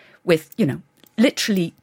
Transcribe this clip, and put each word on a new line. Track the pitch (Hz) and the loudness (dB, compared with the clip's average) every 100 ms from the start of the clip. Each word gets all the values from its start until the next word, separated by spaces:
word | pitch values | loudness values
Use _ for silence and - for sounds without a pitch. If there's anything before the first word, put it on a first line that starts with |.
| - _ | -20 _
with, | - 160 - - | 0 0 -2 -4
you | 160 | -2
know, | 160 - _ _ - | -4 -12 _ _ 0
literally | 240 - - 190 170 - | 0 0 -2 -2 -4 -6